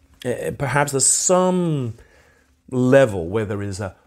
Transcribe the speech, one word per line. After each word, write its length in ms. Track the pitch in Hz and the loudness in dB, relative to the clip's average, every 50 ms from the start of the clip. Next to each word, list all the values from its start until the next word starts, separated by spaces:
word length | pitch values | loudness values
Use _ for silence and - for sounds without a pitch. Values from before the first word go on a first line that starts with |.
| _ _ _ - - | _ _ _ -10 -8
Uh, 280 | 127 117 - - - 117 | -6 -6 -6 -6 -8 -6
perhaps 360 | - 143 127 123 143 147 143 | -6 -4 -2 0 0 0 0
there's 140 | 131 135 - | 0 0 0
some 880 | - - - - - 185 180 185 185 180 180 175 170 156 143 127 117 113 - - _ _ _ _ _ _ _ _ _ _ _ _ - | 0 0 0 0 2 2 2 2 2 2 0 0 0 -2 -2 -4 -6 -8 -10 -16 _ _ _ _ _ _ _ _ _ _ _ _ -6
level 560 | - 127 127 127 135 139 135 117 98 95 82 | -2 0 4 6 6 6 6 6 2 -2 -4
where 180 | 85 95 113 107 | -4 -4 -4 -4
there 160 | 101 107 101 | -4 -6 -6
is 200 | 101 101 98 92 | -6 -8 -8 -8
a 160 | 104 92 - _ _ | -8 -10 -12 _ _